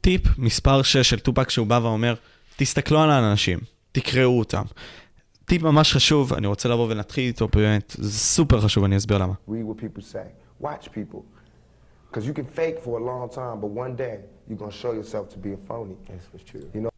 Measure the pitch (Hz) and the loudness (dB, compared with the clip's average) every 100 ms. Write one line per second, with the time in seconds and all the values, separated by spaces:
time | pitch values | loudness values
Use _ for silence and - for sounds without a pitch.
0 | - 180 - - 117 - - 135 127 139 | 4 4 4 4 2 2 4 4 4 4
1 | 123 107 - 127 127 - 107 120 117 110 | 2 2 0 0 0 0 2 2 2 0
2 | 117 113 _ _ _ - 135 - - 156 | -2 -2 _ _ _ -4 0 0 2 4
3 | 156 143 110 101 - 87 - _ _ - | 6 4 4 2 0 -2 -8 _ _ -4
4 | - 131 127 123 110 - 104 - - - | -2 2 4 4 0 -4 -6 -12 -20 -20
5 | _ _ _ _ - 175 160 151 156 135 | _ _ _ _ 0 2 4 4 4 4
6 | - 151 135 - 101 101 123 120 117 110 | 4 2 2 -2 -2 -2 0 0 0 -2
7 | 104 - 127 117 110 107 107 107 - - | -6 -4 -4 -2 0 2 4 2 -2 -8
8 | 104 107 - - 156 120 107 - 98 98 | -6 -2 0 2 4 4 4 2 2 2
9 | 101 101 92 92 - 110 110 110 110 - | 2 0 0 -4 -10 -10 -8 -10 -12 -14
10 | 98 107 104 - _ _ 147 147 - - | -14 -14 -14 -20 _ _ -10 -10 -14 -12
11 | 101 - - _ _ _ _ _ _ _ | -12 -14 -20 _ _ _ _ _ _ _
12 | _ 120 110 151 135 - 160 160 123 117 | _ -8 -6 -8 -8 -4 -4 -6 -8 -6
13 | 120 127 123 - 127 110 104 107 131 123 | -6 -8 -10 -10 -10 -8 -8 -8 -8 -8
14 | 127 107 98 - - 107 104 101 123 113 | -10 -10 -16 -20 -16 -14 -12 -10 -8 -8
15 | 104 110 95 - 98 98 - 117 104 92 | -8 -10 -10 -12 -12 -12 -14 -16 -14 -16
16 | - 92 - 92 - - - 101 113 | -18 -20 -20 -20 -20 -20 -14 -10 -10